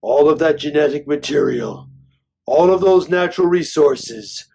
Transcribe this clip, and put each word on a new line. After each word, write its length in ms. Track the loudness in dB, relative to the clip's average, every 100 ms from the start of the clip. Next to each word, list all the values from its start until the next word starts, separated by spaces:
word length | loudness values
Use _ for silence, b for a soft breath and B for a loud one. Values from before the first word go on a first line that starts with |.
All 280 | -2 2 2
of 100 | 2
that 180 | 0 -2
genetic 500 | -2 0 0 -2 -6
material, 800 | -6 -4 -2 -2 -2 -6 -10 -18 -20 _ _ _ _ -2
all 280 | 2 4
of 80 | 4
those 280 | 4 2 2
natural 380 | -2 -2 0 0
resources 960 | 0 -2 2 2 2 -8 -14 -16 -18 -20